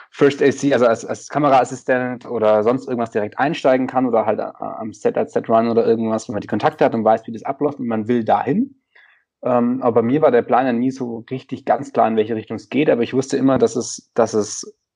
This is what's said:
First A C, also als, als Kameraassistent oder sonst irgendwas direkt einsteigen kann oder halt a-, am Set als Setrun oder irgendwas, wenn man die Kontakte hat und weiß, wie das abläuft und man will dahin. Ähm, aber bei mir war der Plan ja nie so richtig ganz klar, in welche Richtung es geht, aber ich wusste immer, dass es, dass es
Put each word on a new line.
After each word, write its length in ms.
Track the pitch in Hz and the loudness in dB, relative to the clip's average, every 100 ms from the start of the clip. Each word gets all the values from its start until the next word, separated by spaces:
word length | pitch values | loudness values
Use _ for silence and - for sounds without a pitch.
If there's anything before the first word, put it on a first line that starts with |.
| - | -12
First 320 | - 143 143 | 2 2 4
A 80 | 143 | 0
C, 240 | - 143 | 2 0
also 120 | 131 120 | 2 2
als, 200 | 113 - | 2 -4
als 220 | 113 - | -12 -6
Kameraassistent 1000 | 143 147 135 123 131 - 127 127 123 - | -2 2 4 2 -4 -2 -2 -2 -8 -8
oder 380 | 117 107 107 | 0 2 4
sonst 240 | 107 131 131 | 2 0 0
irgendwas 240 | 123 117 | -2 -2
direkt 260 | 113 104 - | -4 -4 -2
einsteigen 480 | 139 160 143 131 127 | -2 0 2 2 2
kann 180 | 131 127 | 0 0
oder 200 | 113 110 | 0 0
halt 140 | 107 | -2
a-, 380 | 104 - - - | -4 -8 -12 -10
am 140 | 110 | -12
Set 240 | 101 117 110 | -4 -2 -2
als 160 | - | -2
Setrun 340 | 120 - 113 117 | -4 0 2 2
oder 180 | 117 117 | 2 2
irgendwas, 440 | 113 113 110 - | 2 0 -4 -4
wenn 40 | |
man 80 | 104 | -8
die 60 | 101 | -6
Kontakte 380 | 107 151 - 139 | -2 0 2 0
hat 100 | 117 | 2
und 80 | |
weiß, 240 | 110 113 - | 2 2 -2
wie 60 | |
das 100 | 113 | -12
abläuft 360 | - - 143 143 | -8 -4 -4 -4
und 80 | 123 | -6
man 200 | 110 107 | -4 0
will 160 | 120 | -2
dahin. 560 | 107 101 104 170 277 _ _ _ _ _ _ _ | 0 0 0 -2 -2 _ _ _ _ _ _ _
Ähm, 380 | 127 123 120 127 | -2 0 0 0
aber 120 | 123 117 | 0 2
bei 60 | 117 | 2
mir 140 | 143 | 2
war 100 | 151 | 4
der 120 | 120 | 2
Plan 220 | 113 120 131 | 2 0 2
ja 60 | |
nie 200 | 117 127 | 0 -2
so 340 | 131 123 113 113 | -4 -8 -10 -10
richtig 360 | 131 - 156 - | -12 -10 -8 -2
ganz 260 | 110 139 | -2 -2
klar, 160 | - 113 | 0 2
in 80 | 110 | 2
welche 200 | 107 110 | 0 -2
Richtung 200 | 107 107 | -6 -12
es 140 | - | -6
geht, 200 | 127 151 | -2 2
aber 120 | 127 | 2
ich 120 | 113 | 0
wusste 220 | 127 131 135 | -2 -2 0
immer, 220 | 135 131 | 2 4
dass 180 | 117 123 | 2 0
es, 340 | 113 - - | -6 -10 -8
dass 200 | - 110 | -2 0
es 400 | 110 104 - - - _ | 0 -2 -6 -14 -18 _